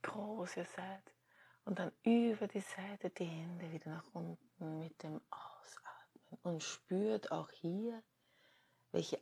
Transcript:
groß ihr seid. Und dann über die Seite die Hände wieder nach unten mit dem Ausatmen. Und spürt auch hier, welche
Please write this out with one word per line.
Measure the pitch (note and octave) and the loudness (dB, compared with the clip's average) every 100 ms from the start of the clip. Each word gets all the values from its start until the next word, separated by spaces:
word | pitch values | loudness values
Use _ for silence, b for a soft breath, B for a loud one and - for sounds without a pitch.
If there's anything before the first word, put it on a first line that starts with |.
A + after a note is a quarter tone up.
groß | - G#3+ G#3 G#3+ F3+ - | -4 -2 -2 -2 -2 -2
ihr | F3 | -4
seid. | - F#3+ F#3+ - - B B B B | -4 -6 -8 -12 -20 B B B B
Und | - F#3 | -2 0
dann | F3+ - | 0 4
über | A3+ A#3 A#3 G#3+ G#3 | 8 8 8 4 0
die | G3+ | 0
Seite | - - F#3+ G3+ F3+ | -4 -6 -6 -2 -2
die | - | 0
Hände | F3 D#3+ E3 F3 E3+ | -2 -2 -4 -4 -4
wieder | D#3+ D#3 | -6 -4
nach | E3 - | -6 -6
unten | E3+ E3+ E3+ - - D#3+ D#3 | -6 -4 -6 -12 -8 -4 -4
mit | E3 - | -6 -6
dem | D#3 D#3 - | -6 -6 -6
Ausatmen. | - - - - - - - - - - - | -10 -10 -14 -16 -14 -14 -16 -18 -20 -18 -6
Und | F3+ D#3+ | -2 -2
spürt | - - - F#3 G#3 G#3+ - | -2 -6 0 2 4 2 2
auch | E3 D#3+ | -2 -2
hier, | - E3+ F#3+ A3+ A3+ - b b b b b b b b | -2 0 2 0 -2 -10 b b b b b b b b
welche | E3+ D#3+ - | 0 0 -2